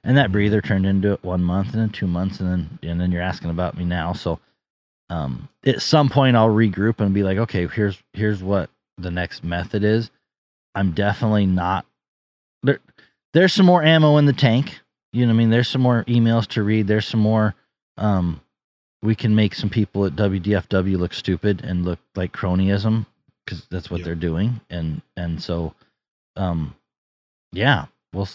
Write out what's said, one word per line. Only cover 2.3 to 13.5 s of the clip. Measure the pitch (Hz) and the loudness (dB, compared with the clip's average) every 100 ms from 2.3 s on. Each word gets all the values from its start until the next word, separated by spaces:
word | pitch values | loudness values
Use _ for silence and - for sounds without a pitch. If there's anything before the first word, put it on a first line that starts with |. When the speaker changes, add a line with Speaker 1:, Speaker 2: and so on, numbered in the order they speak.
| 98 | -4
Speaker 1:
and | 92 | -4
then, | 90 80 - 82 | -2 -4 -10 -8
and | 85 | -4
then | 90 | -2
you're | 87 | -2
asking | 90 82 85 | -4 -6 -6
about | 85 90 82 | -4 -4 -4
me | 87 | -4
now. | 87 82 | -4 -4
So, | 87 87 80 _ _ _ _ _ _ _ | -4 -6 -6 _ _ _ _ _ _ _
um, | 85 69 60 - _ - | -8 -6 -8 -14 _ -2
at | - | -2
some | - 156 143 | 2 2 4
point | 139 131 120 | 2 4 4
I'll | 110 | 4
regroup | 107 113 92 107 113 | 4 2 2 -2 0
and | 104 | 0
be | 98 | 0
like, | 98 95 | 0 0
"Okay, | 113 98 87 | -2 -2 -4
here's, | - 104 92 _ | -2 -2 -4 _
here's | - 107 101 | -4 -2 -2
what | 92 98 82 _ _ - | -2 -2 -2 _ _ -12
the | 87 | -6
next | 87 87 - | -6 -6 -8
method | 85 87 85 107 | -6 -6 -4 -2
is." | 104 113 117 _ _ _ _ _ _ 98 | 2 0 -2 _ _ _ _ _ _ -2
I'm | 95 | -2
definitely | 82 101 104 107 107 98 | 0 -2 0 0 2 2
not | 90 87 95 - _ _ _ _ _ _ _ | 0 -2 -4 -6 _ _ _ _ _ _ _
there. | 127 139 _ _ _ _ _ | -2 -2 _ _ _ _ _
There's | 165 185 | 2 4